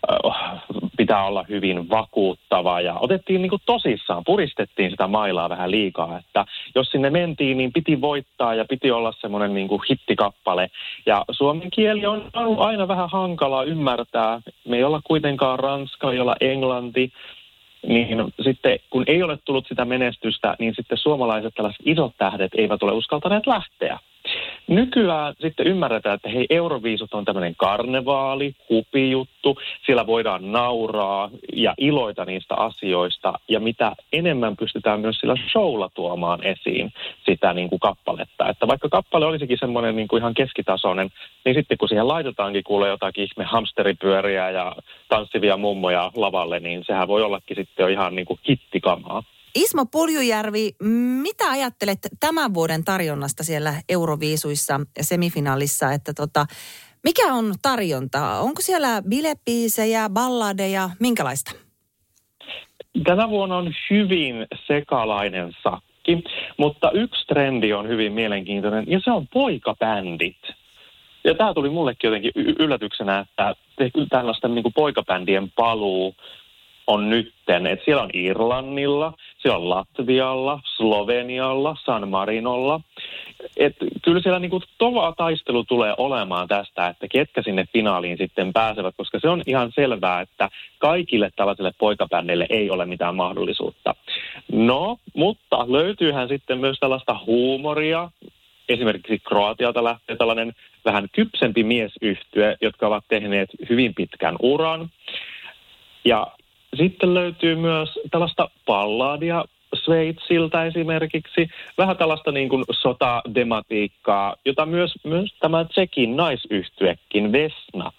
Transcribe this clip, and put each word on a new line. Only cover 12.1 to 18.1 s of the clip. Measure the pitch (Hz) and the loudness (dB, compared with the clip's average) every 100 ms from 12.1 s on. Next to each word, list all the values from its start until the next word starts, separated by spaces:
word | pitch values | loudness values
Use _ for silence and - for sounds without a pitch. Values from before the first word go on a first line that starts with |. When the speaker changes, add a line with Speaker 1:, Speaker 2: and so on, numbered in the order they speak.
| 214 208 | -2 -6
Speaker 1:
ollut | 233 233 220 | -4 0 2
aina | 208 214 185 | 0 0 -2
vähän | 185 175 | -2 0
hankala | 190 185 165 139 135 | -2 -2 0 0 0
ymmärtää. | 135 160 139 120 120 120 110 117 - - - | 0 0 0 0 -2 0 0 -2 -8 -20 -4
Me | 120 | 0
ei | |
olla | 135 156 | 2 0
kuitenkaan | - 156 151 135 135 127 | 0 0 0 2 0 2
ranska, | 135 139 139 - 139 | 0 -2 -6 -4 -2
ei | 127 | 0
olla | 123 - | 0 2
englanti. | 131 135 131 123 123 120 127 - - - - _ _ _ - | 2 2 0 -2 -2 -2 -2 -4 -20 -20 -20 _ _ _ 0
Niin | 117 120 | 2 2